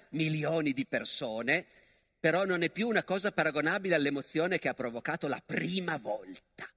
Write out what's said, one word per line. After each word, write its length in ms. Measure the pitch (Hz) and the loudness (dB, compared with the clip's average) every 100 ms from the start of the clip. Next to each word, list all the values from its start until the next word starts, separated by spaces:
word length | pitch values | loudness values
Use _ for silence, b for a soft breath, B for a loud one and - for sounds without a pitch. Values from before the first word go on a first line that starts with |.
| B | B
milioni 640 | 147 156 156 147 165 151 | 0 0 2 0 2 2
di 120 | 131 131 | 0 -2
persone, 800 | 123 107 - 127 110 120 165 - b b b b _ | -2 -2 -4 -4 -2 2 0 0 b b b b _
però 260 | 160 170 196 | 2 4 2
non 160 | 180 | 2
è 80 | 165 | 2
più 180 | 170 233 | 0 2
una 160 | 208 | 2
cosa 280 | - 190 196 | 2 0 0
paragonabile 640 | - 156 147 151 196 190 165 | 0 2 2 2 0 2 2
all'emozione 640 | 143 143 - 156 175 175 | 4 0 -2 0 0 2
che 100 | 143 | 0
ha 60 | - | -2
provocato 520 | 123 117 - 160 147 | -4 -4 -4 -2 -2
la 140 | 113 | -4
prima 540 | - 151 165 190 170 156 | -4 -4 -2 -2 -2 -4
volta. 720 | - - 95 - - - - | -4 -6 -6 -16 -18 -18 -18